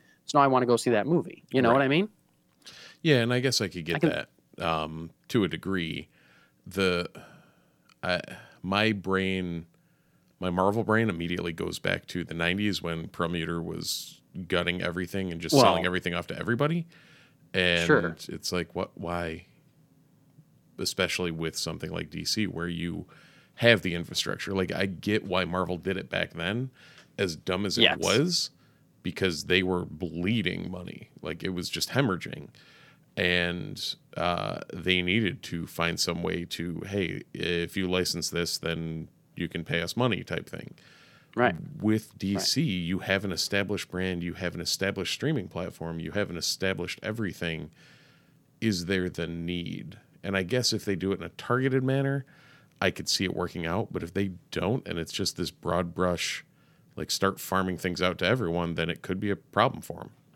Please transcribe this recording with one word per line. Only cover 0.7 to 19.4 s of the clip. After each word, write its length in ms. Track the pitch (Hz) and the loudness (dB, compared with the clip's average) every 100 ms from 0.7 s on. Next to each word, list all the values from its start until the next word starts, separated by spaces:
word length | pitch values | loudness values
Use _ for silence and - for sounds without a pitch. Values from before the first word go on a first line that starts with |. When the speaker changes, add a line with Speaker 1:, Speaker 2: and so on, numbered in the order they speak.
| 117 | 4
Speaker 1:
see 140 | 123 | 6
that 160 | 107 123 | 4 4
movie." 360 | 170 - - - | 2 0 -10 0
You 120 | 131 | 4
know 60 | 120 | 6
Speaker 2:
Right. 60 | 131 | 6
Speaker 1:
what 60 | |
I 60 | 135 | 6
mean? 200 | 151 214 - _ _ _ _ - - - - | 4 2 -4 _ _ _ _ -20 -20 -20 -2
Speaker 2:
Yeah, 160 | 165 131 | 4 6
and 160 | 117 | 6
I 60 | 123 | 4
guess 220 | 131 - | 2 2
I 60 | 98 | 0
could 180 | 87 80 | -2 -2
get 100 | 151 | 2
Speaker 1:
I 20 | |
can 100 | 165 | 2
Speaker 2:
that. 200 | 78 - _ _ - | 2 -4 _ _ -4
Um, 460 | 85 80 78 80 82 - - | 0 0 -2 -6 -10 -14 -2
to 140 | 120 | 2
a 40 | 90 | 2
degree, 600 | 82 95 95 82 71 - _ _ _ _ _ - | 0 -2 -2 -2 -6 -10 _ _ _ _ _ -6
the, 440 | 95 92 87 87 - - - - _ _ _ _ _ | 2 2 2 -2 -10 -20 -20 -20 _ _ _ _ _
I, 180 | 90 90 - - - - | -2 -2 -2 -14 -18 -10
my 300 | 92 101 110 | -2 2 2
brain, 720 | 104 87 95 95 95 90 85 82 _ _ _ _ _ _ - | 2 0 2 2 0 -2 -6 -10 _ _ _ _ _ _ -6
my 120 | 90 | 0
Marvel 320 | 87 98 110 | 4 4 4
brain 260 | 107 110 110 | 4 4 4
immediately 440 | 85 85 90 87 | 0 -2 -2 -4
goes 260 | 82 85 82 | -4 -6 -4
back 260 | 95 90 - | -2 -2 -4
to 160 | 90 | -6
the 120 | 82 82 | -4 -2
nineties 480 | 85 95 104 87 | 0 2 0 0
when 240 | 87 82 82 | -2 -4 -6
Perlmutter 540 | - 85 87 82 85 | -2 -2 0 -2 -2
was 600 | 85 82 82 - - - _ 92 87 | -4 -6 -6 -6 -8 -16 _ -12 0
gutting 320 | 87 87 90 | 2 2 0
everything 500 | 87 87 87 98 92 | -2 -2 -4 -4 -4
and 80 | 82 | -4
just 140 | 85 | 4
Speaker 1:
Well 100 | 143 | 8
Speaker 2:
selling 220 | 110 90 90 | 8 6 2
everything 280 | 90 87 | 0 -2
off 140 | 87 - | -4 -4
to 100 | - | -4
everybody. 500 | 87 117 147 170 165 - - - - _ _ | -2 2 2 0 -4 -12 -20 -20 -20 _ _
And 320 | 95 90 87 85 | 2 4 4 6
Speaker 1:
Sure. 320 | 87 85 - - | 4 4 -4 -10
Speaker 2:
it's 240 | - - | -8 -2
like, 240 | 90 85 90 | -2 -2 -4
what, 160 | - - | -6 -6
why? 500 | 85 87 85 82 | -4 -4 -4 -6